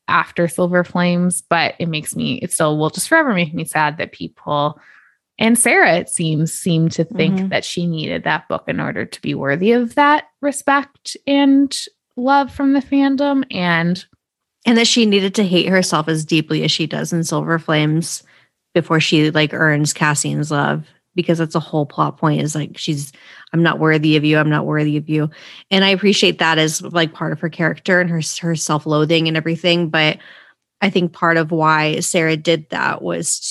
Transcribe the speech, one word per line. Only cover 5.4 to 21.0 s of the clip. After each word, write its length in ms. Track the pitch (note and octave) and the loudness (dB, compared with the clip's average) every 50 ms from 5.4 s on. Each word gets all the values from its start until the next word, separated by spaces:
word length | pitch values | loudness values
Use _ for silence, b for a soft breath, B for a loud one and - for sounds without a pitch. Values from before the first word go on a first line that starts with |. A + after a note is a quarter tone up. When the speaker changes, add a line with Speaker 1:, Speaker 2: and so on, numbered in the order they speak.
| G#3+ A3+ A#3+ - | 2 2 2 2
Speaker 1:
Sarah, 360 | - A#3 E4+ G4 E4 F#3 E3 | 2 2 4 4 4 4 4
it 120 | F3 - - | 2 0 -4
seems, 420 | - - E3 D#3+ D#3 D3 D#3+ D#3 | -6 -4 -2 0 0 0 -2 -2
seem 360 | - - - F#3 E3 D#3+ E3 D#3+ | -4 -4 -2 0 2 2 2 2
to 140 | - - D#3+ | 0 -2 -2
think 320 | - - - D#3+ F#3 F#3+ | -2 -2 -2 0 0 0
Speaker 2:
Mm-hmm. 120 | F#3+ F#3+ F#3+ | 0 -2 -2
Speaker 1:
that 160 | - A2 - | -2 -4 -4
she 220 | - - F3 F3 | -4 -6 -4 -4
needed 380 | F3 D#3+ D#3 - - - E3 - | -4 -4 -4 -6 -6 -6 -4 -4
that 240 | D#3 D#3 D#3+ - - | -2 -4 -4 -4 -6
book 160 | - - - | -6 -6 -4
in 140 | - - - | -4 -6 -4
order 260 | D#3 C#3+ - F2+ - | -4 -6 -6 -6 -8
to 160 | - - - | -8 -10 -10
be 120 | - D3 C#3+ | -8 -6 -6
worthy 380 | - C3+ C#3 C#3+ E3+ F#3+ A3 | -4 -2 -2 0 0 2 2
of 220 | A#3 B3 A#3+ A#3 - | 2 2 0 -2 0
that 300 | C#4+ C#4+ D4 D4+ D4+ - _ _ - | 2 2 4 2 2 -2 _ _ -6
respect 760 | C#4 C#4+ C4 - - C#4 C#4 C#4+ C4 - _ _ - - - - - | -6 -6 -4 -4 -2 0 0 0 -2 -6 _ _ -14 -14 -14 -8 -2
and 480 | C#4 C#4 C#4 C#4+ C#4 C4+ C#4 C#4 C4 - - - - _ _ _ _ - | 0 2 4 4 6 6 4 4 2 -2 -6 -10 -12 _ _ _ _ -8
love 360 | B3 B3 C4+ C#4 C#4 C#4 C4 | -4 0 2 2 2 0 -2
from 220 | - - C#4 C4+ C#4 | -4 -2 0 0 0
the 60 | C#4 | 0
fandom. 640 | C4 - C#4 C#4 C#4 C#4 C#4 B3+ C#4+ C#4+ C#4 C4+ B3+ - | 0 0 0 2 2 2 2 0 0 0 0 -2 -2 -4
And 540 | - F#3 F3+ F3 E3+ E3 E3+ E3+ F3+ F3+ - _ _ _ _ _ _ _ _ _ _ _ - | -4 -2 0 0 2 2 2 0 -2 -4 -6 _ _ _ _ _ _ _ _ _ _ _ 0
Speaker 2:
And 100 | A#3+ A#3 | 2 4
that 100 | A#3 A#3 | 4 4
she 200 | - - A#3+ A3 | 4 4 2 4
needed 280 | G#3 G3 G3+ F#3+ G3 F#3+ | 4 2 2 0 0 0
to 80 | A3 G3+ | 0 0
hate 240 | F3 F#3 E3+ - F#3 | 2 2 2 2 2
herself 400 | F#3+ F#3 F#3 - F3 D#3 D#3 D#3+ | 2 2 2 2 0 0 0 0
as 160 | D#3+ D#3 D#3 | -2 -2 -2
deeply 380 | - E3 D#3 D#3 - D#3 D3+ D#3 | 0 0 0 0 0 -2 -2 0
as 60 | D3 | -2
she 160 | - - D#3 | -2 -2 -4
does 260 | - D#3 D3 D#3 - | -4 -4 -6 -6 -4
in 120 | F3+ E3 E3 | -4 -4 -2
Silver 340 | - D#3 D3+ D#3 D#3+ E3 D#3+ | -2 -4 -4 -2 -2 -2 -2
Flames 640 | - - D#3 D3+ D3+ D3+ D#3 E3 D#3+ - - - - b b b b b b b _ _ - | -2 0 0 0 2 2 0 0 -2 -4 -8 -12 -14 b b b b b b b _ _ -2
before 260 | F3 D#3 - E3 D#3+ | -2 0 2 0 0
she, 300 | - - F3 D3+ D3+ - | 2 2 2 2 2 2
like, 240 | F3+ D#3 D#3 D3 - | 2 0 0 0 0
earns 400 | D#3+ D#3+ D#3 D3 D3 D3+ D3+ - | 0 2 2 2 2 0 -2 -2
Cassian's 560 | - D#3+ D3+ D3 - - D3 D3 D3 D3+ D#3 | 0 0 0 0 0 -2 -4 -4 -4 -4 -2
love, 340 | D3+ C#3+ C#3+ C#3+ D3 D#3 D3+ _ _ _ | -2 0 0 0 -2 -4 -6 _ _ _